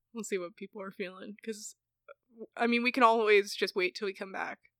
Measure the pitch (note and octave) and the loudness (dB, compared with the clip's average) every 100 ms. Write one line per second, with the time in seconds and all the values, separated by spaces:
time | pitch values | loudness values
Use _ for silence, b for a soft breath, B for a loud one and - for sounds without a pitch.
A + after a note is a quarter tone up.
0 | _ A#3 G#3 G3 F3 - G3 G#3+ F#3+ - | _ -12 -6 -6 -6 -12 -16 -12 -12 -10
1 | F#3 F#3+ G#3 G#3 - G#3 G#3+ - _ _ | -10 -12 -16 -14 -12 -12 -14 -18 _ _
2 | - - _ A3+ A3+ - A#3 A#3+ A#3+ B3+ | -20 -20 _ -20 -14 -2 0 2 2 6
3 | A#3 A3+ G#3+ G#3 G3+ - G3 - F3+ - | 6 6 6 6 4 0 -4 0 -2 -2
4 | G3+ - G3 G3 F3 - _ _ | -8 -8 -10 -6 -8 -8 _ _